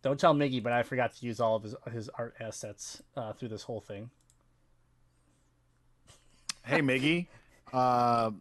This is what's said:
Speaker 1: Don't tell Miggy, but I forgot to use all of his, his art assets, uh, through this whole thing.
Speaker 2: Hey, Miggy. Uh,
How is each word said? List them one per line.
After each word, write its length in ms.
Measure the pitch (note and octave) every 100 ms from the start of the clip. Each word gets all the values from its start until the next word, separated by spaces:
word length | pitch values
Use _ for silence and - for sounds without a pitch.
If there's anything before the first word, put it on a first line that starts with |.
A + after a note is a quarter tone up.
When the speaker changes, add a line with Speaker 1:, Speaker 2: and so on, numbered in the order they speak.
Speaker 1:
Don't 160 | C3+ C#3+
tell 140 | F3
Miggy, 300 | D3 C#3+ B2+
but 100 | A2+
I 80 | A#2+
forgot 320 | A#2 B2+ A#2
to 120 | - A#2+
use 120 | A2
all 180 | A2+ A2
of 40 |
his, 140 | G#2+ A#2+ -
his 180 | A#2 A2
art 240 | - A#2+ -
assets, 640 | A2+ - G#2+ G2+ - - - -
uh, 180 | A2
through 160 | - A#2+
this 120 | G#2+
whole 200 | - A2
thing. 280 | - G2+ A#2+ _ _ _ _ _ _ _ _ _ _ _ _ _ _ _ _ _ _ _ _ - _ _ - - -
Speaker 2:
Hey, 160 | D#3
Miggy. 460 | C#3 B2+ C#3+ E3+ F3 - _ _ -
Uh, 600 | B2+ B2+ B2 A#2+ A#2 A2+ G#2